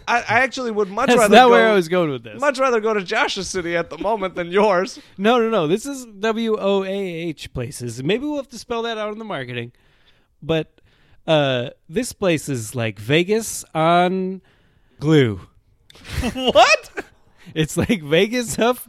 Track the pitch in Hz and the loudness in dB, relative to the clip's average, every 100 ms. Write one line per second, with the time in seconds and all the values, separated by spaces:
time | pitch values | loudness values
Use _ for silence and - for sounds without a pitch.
0 | - 240 160 220 262 262 247 208 202 202 | -2 -2 0 2 2 -2 -4 -2 -4 -2
1 | 269 240 208 208 254 240 226 208 160 180 | 2 4 8 8 10 8 6 2 2 0
2 | 165 131 113 107 277 254 262 233 214 208 | 0 -2 -8 -4 -2 0 0 0 0 -2
3 | 180 220 285 - 170 190 170 170 170 151 | -2 -2 -2 -4 -6 -6 -4 -4 -4 -6
4 | 190 226 190 175 170 185 208 180 190 - | -4 -2 -4 -6 -2 2 2 2 0 -8
5 | - - 202 247 226 226 151 208 277 277 | -20 -2 2 2 2 0 2 0 -2 -12
6 | 240 202 220 220 226 214 190 196 190 196 | -14 -6 -4 -2 -2 0 0 0 -2 -4
7 | 190 165 165 151 - - 117 - 120 117 | -6 -6 -8 -8 -10 -8 -8 -8 -10 -6
8 | 135 226 294 294 262 233 - 233 226 226 | -2 -2 -2 -6 -8 -14 -8 -6 -6 -6
9 | 214 214 220 165 123 123 120 - _ _ | -8 -8 -8 -8 -8 -8 -10 -14 _ _
10 | _ _ _ _ 147 160 160 _ _ _ | _ _ _ _ -4 -2 -4 _ _ _
11 | _ _ - 160 143 127 123 - - 165 | _ _ -2 0 2 -2 -4 -10 -8 -6
12 | 254 - 196 156 - 131 107 127 113 104 | -6 -4 0 0 -2 -6 -6 -4 -4 -4
13 | 107 151 180 214 220 - - 160 160 175 | 0 0 2 -2 -4 -10 -8 -2 2 4
14 | 180 190 185 190 - _ _ _ _ _ | 2 0 -4 -8 -14 _ _ _ _ _
15 | 147 156 123 95 - _ _ _ _ - | 2 4 4 0 -10 _ _ _ _ -20
16 | - - 247 254 254 285 381 622 - 359 | -10 -6 -4 -2 2 6 6 4 -2 -16
17 | - _ _ _ - 160 156 - - 226 | -16 _ _ _ -10 -6 -4 -2 -2 -2
18 | 147 160 208 247 240 - 233 247 | 0 2 2 0 -4 0 0 0